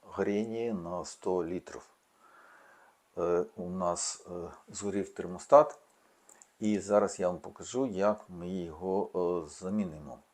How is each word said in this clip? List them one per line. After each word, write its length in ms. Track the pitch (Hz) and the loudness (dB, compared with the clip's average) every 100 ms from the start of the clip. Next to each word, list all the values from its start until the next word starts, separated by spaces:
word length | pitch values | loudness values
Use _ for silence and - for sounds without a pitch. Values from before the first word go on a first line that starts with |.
| - | -12
Грені 600 | - 98 101 113 113 117 | -4 0 0 -2 -2 -4
на 320 | 104 85 90 78 | -4 -6 -8 -8
сто 400 | - - 92 82 | -8 -2 0 0
літрів. 400 | 90 - 60 - _ _ _ - - - - - - - _ _ - | -6 -8 -16 -16 _ _ _ -20 -20 -20 -20 -20 -20 -20 _ _ -4
Е, 280 | 87 87 87 - | 2 2 0 -6
у 140 | 90 | -8
нас, 560 | 90 90 87 - - - | -2 -2 -2 -4 -8 -10
е, 40 | 87 87 - - | -10 -10 -14 -16
згорів 460 | 110 101 98 92 | -8 -4 -2 -4
термостат. 680 | - 87 92 - 143 151 - _ _ _ _ _ - - _ | -6 -8 -8 8 10 10 2 _ _ _ _ _ -20 -20 _
І 200 | 107 104 | 0 0
зараз 400 | 95 104 101 - | 4 4 4 0
я 80 | 92 | -2
вам 100 | 90 | -2
покажу, 480 | - - - 123 135 | -10 -14 -6 -2 -2
як 400 | 95 101 107 - | 2 2 2 -4
ми 200 | 90 87 | -10 -6
його, 600 | 95 85 78 92 95 101 90 | -6 -6 -6 -2 0 0 0
е, 340 | 87 87 78 - | 0 0 -4 -10
замінимо. 600 | 92 104 95 78 73 60 _ | -4 -2 -2 -6 -14 -16 _